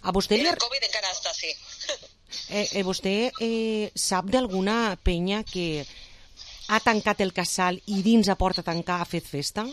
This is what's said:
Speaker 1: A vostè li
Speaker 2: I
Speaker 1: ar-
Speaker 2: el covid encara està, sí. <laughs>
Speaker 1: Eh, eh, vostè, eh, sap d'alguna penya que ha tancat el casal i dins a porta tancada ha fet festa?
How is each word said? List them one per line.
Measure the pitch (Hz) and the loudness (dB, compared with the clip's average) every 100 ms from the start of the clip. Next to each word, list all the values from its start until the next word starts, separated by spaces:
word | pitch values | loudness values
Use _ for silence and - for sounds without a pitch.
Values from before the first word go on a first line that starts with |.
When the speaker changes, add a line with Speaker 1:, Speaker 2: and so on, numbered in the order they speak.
Speaker 1:
A | 180 | 2
vostè | 185 190 214 | 0 2 2
li | 320 | 2
Speaker 2:
I | |
Speaker 1:
ar- | |
Speaker 2:
el | 349 | 0
covid | 240 269 | -2 -2
encara | 208 220 190 | -2 -2 -4
està, | 180 180 | -4 -6
sí. | 160 160 147 - - - | -6 -6 -8 -12 -10 -8
<laughs> | - - _ - - - | -8 -10 _ -14 -12 -4
Speaker 1:
Eh, | 196 208 | -2 0
eh, | 208 | 0
vostè, | 185 185 190 202 247 - | 0 0 0 2 0 0
eh, | 233 226 226 214 208 | -2 0 0 0 -2
sap | - - 185 190 | -2 0 0 2
d'alguna | 254 247 190 190 226 226 180 | 2 2 0 2 2 0 2
penya | - 170 180 208 | 0 2 0 -2
que | 220 190 170 151 139 - - - - - - - - | -2 -4 -2 -4 -6 -14 -20 -20 -20 -20 -18 -14 0
ha | 214 | 2
tancat | 233 214 208 208 | 4 2 0 0
el | 196 | 0
casal | 180 175 - 180 180 - | 0 -4 0 0 0 -2
i | 196 | 0
dins | 190 226 196 | 6 6 6
a | 190 | 4
porta | 185 180 | 2 0
tancada | 175 165 170 180 | -2 -4 -2 -2
ha | 170 | -2
fet | 170 - | -4 -4
festa? | 143 143 - 233 | -6 -4 -4 -6